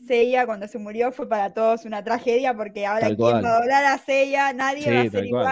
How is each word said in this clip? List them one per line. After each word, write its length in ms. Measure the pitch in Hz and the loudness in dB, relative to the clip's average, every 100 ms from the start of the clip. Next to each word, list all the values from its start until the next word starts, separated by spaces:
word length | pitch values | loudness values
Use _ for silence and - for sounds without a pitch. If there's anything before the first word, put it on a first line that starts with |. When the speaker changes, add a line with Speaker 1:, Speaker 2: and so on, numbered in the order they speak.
| 247 | -2
Speaker 1:
Seiya 380 | 233 247 254 | 2 2 2
cuando 220 | 240 202 214 | 0 -4 -8
se 100 | 233 | -12
murió 320 | 208 220 254 | -8 -4 -4
fue 160 | 247 220 | -4 -4
para 260 | 214 196 | -2 -2
todos 300 | 220 226 226 | 0 0 0
una 180 | 226 208 | -4 -8
tragedia 480 | 208 240 240 240 262 | -4 -4 0 0 0
porque 300 | 220 214 208 | -4 -6 -6
ahora 160 | 202 220 | -2 0
Speaker 2:
Tal 140 | 214 147 | 0 2
Speaker 1:
¿quién 140 | - | 2
Speaker 2:
cual. 140 | 117 | 2
Speaker 1:
va 120 | 233 226 | 2 2
a 40 | |
doblar 240 | 240 277 | 4 4
a 140 | 277 269 | 2 0
Seiya? 540 | 285 269 277 277 277 | 0 0 2 2 0
Nadie 300 | 254 269 285 | 0 -2 -2
Speaker 2:
Sí, 80 | 294 | 0
Speaker 1:
va 100 | 240 | 2
a 20 | |
ser 60 | 214 | 2
Speaker 2:
tal 160 | 202 247 | -2 -2
cual. 120 | 240 262 | 0 0